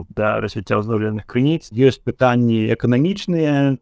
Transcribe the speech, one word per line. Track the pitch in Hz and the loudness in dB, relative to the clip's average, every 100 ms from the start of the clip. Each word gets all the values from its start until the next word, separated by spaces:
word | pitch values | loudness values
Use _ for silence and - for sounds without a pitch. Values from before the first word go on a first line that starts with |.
| 95 | -6
для | - 107 107 | -4 -2 -2
развіцця | 107 113 95 107 | -4 -6 -4 -2
ўзнаўленых | 107 110 107 107 | -2 -2 -2 -6
крыніц. | - 123 139 160 - | -4 0 0 0 -4
Ёсць | 107 131 - | 2 2 2
пытанні | - - 127 123 120 113 110 113 | -4 0 2 2 2 2 0 0
эканамічныя, | 120 123 160 202 - 170 151 143 139 131 | 2 2 0 -2 -2 0 0 2 0 -2